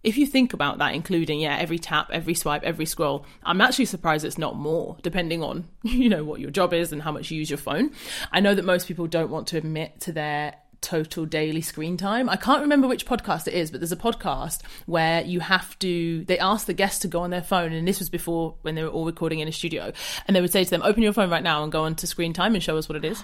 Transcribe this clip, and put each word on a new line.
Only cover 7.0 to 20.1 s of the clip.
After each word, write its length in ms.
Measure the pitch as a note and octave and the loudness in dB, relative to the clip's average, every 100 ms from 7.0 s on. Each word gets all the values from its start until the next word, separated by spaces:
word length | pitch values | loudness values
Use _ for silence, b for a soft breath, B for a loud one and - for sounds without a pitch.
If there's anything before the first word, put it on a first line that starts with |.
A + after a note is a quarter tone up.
how 100 | D#3 | -4
much 180 | D3+ D#3 | -6 -6
you 60 | D#3+ | -4
use 120 | D#3 | -4
your 80 | D#3+ | -4
phone. 340 | - D3 D4 B B B B | -2 0 0 B B B B
I 80 | F3 | 4
know 160 | G3+ G3 | 6 4
that 80 | |
most 240 | F3+ F3+ F3+ | 4 0 0
people 200 | F3+ E3 | -6 -2
don't 220 | E3+ D#3 | 0 0
want 180 | D3+ - | -4 -4
to 100 | D#3+ | -4
admit 420 | D#3+ D#3 D#3+ - | -2 -4 -6 -8
to 120 | - | -6
their 420 | D#3+ D3+ D3 D3 - _ - | -4 -2 -2 -4 -8 _ -12
total 440 | - E3 D#3+ - D#3 | -4 -2 -2 -4 -4
daily 340 | D#3 D#3 D#3+ | 0 0 -2
screen 380 | D#3+ - D#3 F3 | -4 -6 -4 -2
time. 320 | G3 A3+ C4 | 0 0 0
I 80 | F3+ | 0
can't 240 | - C#4+ | 2 4
remember 260 | D4 C#4+ C4 | 6 6 6
which 180 | - - | 2 0
podcast 440 | A#3+ - E3 - | -2 0 -2 0
it 40 | |
is, 160 | F3+ D#3 | -2 -2
but 120 | E3+ | -4
there's 100 | E3 | -6
a 60 | F3 | -2
podcast 640 | A#3 A3+ F#3 C3 D3 - B B - | -2 -2 -4 -4 -4 -8 B B -2
where 360 | E3 D#3+ E3 | 2 2 2
you 200 | - F3 | 0 -4
have 360 | D#3+ F3+ - - | 2 0 0 -6
to, 440 | F#3+ F3 E3 E3 | -2 0 0 -2
they 160 | E3 F#3 | 0 2
ask 280 | F#3+ G#3 - | 2 0 -2
the 60 | |
guests 260 | F3 F#3+ - | 0 0 0
to 100 | F#3 | -2
go 100 | E3+ | -2
on 120 | F3 | -2
their 100 | F3+ | -4
phone, 320 | E3 F#3 E3 | 0 0 2
and 120 | D#3+ E3+ | 0 0
this 140 | G3 | 0
was 100 | E3 | -2
before 460 | F3 E3+ E3+ D#3+ - | -6 -2 -2 -2 -4
when 140 | D#3+ D#3+ | -6 -4
they 80 | |
were 60 | D#3+ | -2
all 160 | D#3+ E3 | -2 -4
recording 340 | E3 E3 D#3+ | -2 -4 -2
in 100 | D#3 | -4
a 20 | |
studio, 400 | D#3 E3+ D#3 F#2+ - B | -4 -4 -4 -6 -8 B